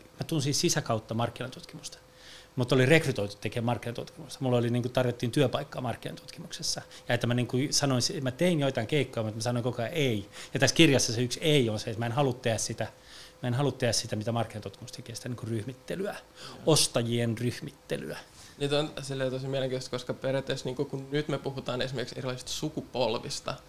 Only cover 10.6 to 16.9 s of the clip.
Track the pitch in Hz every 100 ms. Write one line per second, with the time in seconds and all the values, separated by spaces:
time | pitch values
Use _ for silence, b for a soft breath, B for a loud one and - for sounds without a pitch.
10.6 | 135 - 160 123 - 113 123 - 160 147
11.6 | 113 107 - 107 117 117 139 - - 107
12.6 | - 110 110 B B B B B 127 120
13.6 | 143 135 120 107 113 107 110 117 113 110
14.6 | 101 - 120 - 113 113 123 120 110 113
15.6 | 101 - - 170 254 - - B B B
16.6 | - 151 -